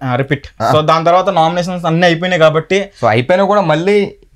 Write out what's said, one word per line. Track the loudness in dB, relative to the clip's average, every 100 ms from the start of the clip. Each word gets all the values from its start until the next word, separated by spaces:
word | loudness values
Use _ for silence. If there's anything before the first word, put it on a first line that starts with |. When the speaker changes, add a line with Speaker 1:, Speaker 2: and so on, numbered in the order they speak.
Speaker 1:
ఆ, | -6 -4
రిపీట్. | -2 -6 -8 -6
Speaker 2:
ఆ. | 0
Speaker 1:
So, | 0
దాని | 2 0
తర్వాత | 2 2 2
నామినేషన్స్ | 0 0 -2 -6 -4 -2
అన్నీ | 2 2
అయిపోయినాయి | 0 -2 2
కాబట్టి | 2 2 -2 -4 -4 -4
Speaker 2:
So, | 0
అయిపోయినా | 0 0 0
కూడా | 2 0
మళ్ళీ | 0 -2 0 0 -2 -8 _